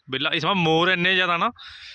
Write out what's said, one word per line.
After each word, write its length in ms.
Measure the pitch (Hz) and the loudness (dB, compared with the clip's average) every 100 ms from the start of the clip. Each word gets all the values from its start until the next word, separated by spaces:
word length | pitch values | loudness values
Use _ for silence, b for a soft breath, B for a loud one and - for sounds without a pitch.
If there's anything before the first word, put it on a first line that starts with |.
| - | -8
ਵਿਹਲਾ। 200 | 131 151 | -4 -2
ਇਸ 160 | 165 160 | -2 0
ਮਾ 80 | |
ਮੋਰ 340 | 196 160 160 175 | 2 2 4 2
ਇੰਨੇ 280 | 180 175 185 | 2 2 2
ਜ਼ਿਆਦਾ 220 | 180 170 | 2 0
ਨਾ, 120 | 220 - B B B | -2 -4 B B B